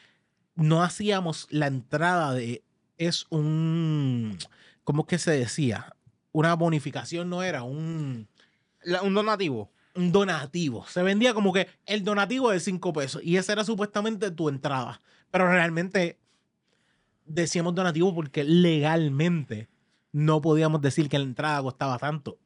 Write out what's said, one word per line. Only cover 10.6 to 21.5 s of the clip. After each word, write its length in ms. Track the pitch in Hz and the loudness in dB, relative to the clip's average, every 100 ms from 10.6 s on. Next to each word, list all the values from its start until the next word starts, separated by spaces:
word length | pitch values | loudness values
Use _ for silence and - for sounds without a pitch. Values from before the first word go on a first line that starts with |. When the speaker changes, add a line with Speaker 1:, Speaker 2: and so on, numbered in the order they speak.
| 156 110 - | -4 -4 -6
Speaker 1:
Se 160 | 180 | -2
vendía 300 | 185 208 247 | 0 4 2
como 180 | 214 196 | 4 2
que 160 | 185 180 _ - | 2 -2 _ -6
el 180 | 208 | -4
donativo 460 | 196 208 202 254 247 | -2 0 0 2 2
de 100 | 185 | 2
cinco 320 | 196 185 185 | -2 -4 -4
pesos. 300 | 156 131 160 | -2 -4 -4
Y 140 | 170 180 | 0 0
esa 160 | 185 | 0
era 100 | 208 | -2
supuestamente 640 | 208 208 208 208 214 220 202 | -2 -2 -4 -4 -4 -4 -6
tu 200 | 165 156 | -2 -2
entrada. 500 | 135 147 131 120 - _ _ _ | -2 -2 -4 -4 -10 _ _ _
Pero 180 | 185 180 | 2 4
realmente 680 | 180 170 165 185 196 170 - _ _ _ _ _ _ _ _ _ _ | 4 2 0 -2 0 -2 -4 _ _ _ _ _ _ _ _ _ _
decíamos 500 | - 160 160 175 170 | -8 -2 0 0 0
donativo 400 | 175 185 156 170 | 0 0 2 2
porque 300 | 165 147 156 | 0 -4 -2
legalmente 1200 | 143 175 175 156 147 165 156 135 170 170 127 110 110 _ _ _ _ | 4 6 6 4 2 2 2 2 0 0 -4 -10 -12 _ _ _ _
no 300 | 147 151 156 | 0 4 4
podíamos 400 | 165 156 156 156 | 4 4 4 2
decir 260 | 139 165 147 | 0 0 0
que 100 | 147 | 0
la 60 | |
entrada 380 | 135 123 151 | -2 -2 -2